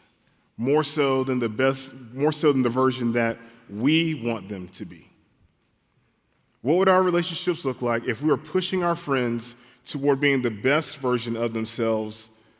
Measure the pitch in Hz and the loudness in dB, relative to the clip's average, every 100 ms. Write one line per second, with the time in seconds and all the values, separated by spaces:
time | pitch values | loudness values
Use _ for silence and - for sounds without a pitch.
0 | _ _ _ _ _ - 120 151 147 156 | _ _ _ _ _ -6 0 2 0 0
1 | 139 135 131 127 117 107 131 135 - - | 2 2 0 0 -2 2 0 0 -6 -14
2 | 117 123 147 151 156 139 123 123 131 123 | -14 -2 0 2 2 4 2 2 2 2
3 | 120 117 117 - - - - 101 127 160 | 0 2 0 -2 -10 -20 -14 -2 2 2
4 | 165 151 117 113 98 101 90 - 95 85 | 2 -2 -4 -4 -6 -10 -10 -12 -14 -14
5 | - _ _ _ _ _ _ _ _ _ | -20 _ _ _ _ _ _ _ _ _
6 | _ _ _ _ _ _ 117 170 190 185 | _ _ _ _ _ _ 0 2 4 4
7 | 185 175 170 160 - 165 135 123 120 117 | 4 2 0 -2 -2 -2 -4 -2 -2 -2
8 | 120 110 147 135 - 185 180 190 175 170 | -2 -2 0 0 0 -4 -2 0 0 -2
9 | - 135 123 117 113 - - _ - 139 | -2 0 0 -2 -6 -16 -20 _ -10 -2
10 | 143 139 143 139 120 104 127 147 156 - | 0 2 2 2 0 -2 0 0 0 -4
11 | 131 123 113 113 117 113 110 - 113 110 | 0 0 0 -2 -2 -2 -4 -2 0 0
12 | 110 104 - _ _ _ | -2 -8 -16 _ _ _